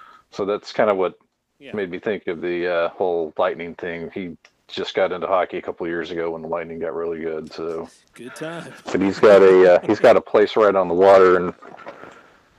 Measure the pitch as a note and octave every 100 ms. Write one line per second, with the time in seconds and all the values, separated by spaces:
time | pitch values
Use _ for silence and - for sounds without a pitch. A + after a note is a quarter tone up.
0 | - _ _ - G2 G2+ - - A2 F#2+
1 | F2+ - _ _ _ _ C#3 G#2+ F#2 F2
2 | - G2+ - E2 F2 F2 F2 E2+ E2+ -
3 | F#2+ E2+ D#2 - F#2 D2 E2+ D#2+ F#2 E2+
4 | E2 - F2+ D#2+ _ _ _ - F#2 G#2
5 | F#2 F2+ E2+ F#2+ E2+ - - - F2 E2+
6 | D#2+ E2+ E2+ E2 D#2+ E2+ E2 E2 E2+ E2
7 | E2+ D#2+ D#2+ D#2 D#2 - E2 D#2+ E2 _
8 | _ - A#2+ - D#3+ E3 C3 - - -
9 | G2 F#2+ A2+ G2 F#2+ F#2 F#2 F2 - G#2
10 | B2 G2 - A2+ G2+ - G#2 G2 F2+ F2
11 | G2 F#2+ F#2 F2+ F2+ - - - - -
12 | - - _ _ _